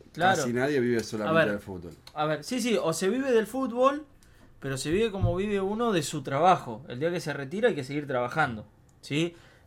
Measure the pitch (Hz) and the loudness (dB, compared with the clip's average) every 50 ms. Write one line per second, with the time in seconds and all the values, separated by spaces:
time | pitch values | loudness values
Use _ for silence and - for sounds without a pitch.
0 | - - _ 156 165 185 190 165 143 123 117 123 131 143 151 135 120 123 120 113 | -20 -18 _ 0 2 2 4 2 2 0 0 0 0 2 2 2 2 4 2 0
1 | 107 - - 110 107 104 160 165 156 120 104 101 - - 95 90 85 87 80 - | 0 -2 -6 -4 -2 2 4 4 4 4 0 -4 -6 -10 -12 -10 -12 -14 -16 -16
2 | - - - 151 151 156 156 147 151 - 247 254 214 247 220 180 - 160 160 - | -20 -14 -6 -4 -2 -2 -2 -4 -4 -4 -4 -2 0 0 0 2 2 0 0 0
3 | 190 190 220 262 269 269 247 226 214 202 - 262 269 220 226 240 254 269 285 294 | 0 0 0 0 0 2 2 2 2 2 -2 -4 -4 -2 2 4 4 4 4 0
4 | 311 - - _ - - - - - - - - - 135 135 131 131 147 160 202 | -6 -12 -20 _ -20 -20 -20 -20 -20 -20 -20 -10 -6 -6 -6 -4 -2 0 0 2
5 | 226 226 190 190 - - 175 180 202 214 208 196 196 190 208 220 240 233 208 170 | 2 0 0 2 2 2 2 2 0 0 0 -2 0 -2 -2 0 0 2 2 2
6 | 143 - - 151 131 143 135 139 160 185 180 143 - 127 113 107 139 - 123 123 | 0 -2 -6 -6 -6 -2 0 4 6 6 6 4 2 -8 -10 -10 -10 -10 -8 -4
7 | 147 170 175 175 - 151 143 139 139 135 165 196 226 240 180 143 131 131 139 151 | -2 -2 -2 -2 -4 -6 -6 -6 -6 -6 -4 0 2 2 2 0 -4 -4 -6 -6
8 | 147 139 135 123 123 120 - 160 151 135 117 107 104 - _ _ _ _ _ _ | -4 -2 -2 0 0 0 0 0 0 0 -2 -8 -12 -14 _ _ _ _ _ _
9 | - - 139 147 165 175 170 - - - - - _ | -10 -4 -2 0 0 -2 -4 -10 -20 -20 -20 -20 _